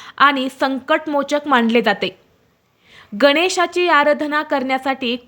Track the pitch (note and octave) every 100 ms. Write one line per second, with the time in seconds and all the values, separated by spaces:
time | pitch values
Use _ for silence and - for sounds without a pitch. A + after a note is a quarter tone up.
0 | - - C#4+ C#4 C4 - C4+ C4+ - D#4
1 | D#4 C#4+ C#4 D4 D4 C4 A#3 A#3 G#3+ G3
2 | F#3+ - _ _ _ _ _ _ _ -
3 | - G3+ C#4 C#4+ F#4 F#4 F4 F4+ F4+ D4+
4 | D4 D4 D4+ D4 D4+ C#4+ C4 C4 C4+ C4
5 | A#3+ A#3+